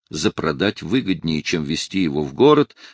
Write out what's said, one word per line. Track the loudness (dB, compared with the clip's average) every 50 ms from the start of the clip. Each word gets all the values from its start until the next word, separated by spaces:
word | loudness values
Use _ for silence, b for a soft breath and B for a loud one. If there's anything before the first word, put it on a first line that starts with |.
| _ -12
запродать | -6 -2 -2 -2 -2 -2 -2 -2 -2 0 0 -2 -2 -2
выгоднее, | -4 -2 -2 -2 0 0 -4 -2 -2 -2 -2 -2 -2
чем | -2 -2 -2 -2
везти | -2 -4 -4 -4 -4 -2 0 0
его | 0 0 -2 -4
в | -2 2
город | 4 6 6 6 6 4 0 _ B B B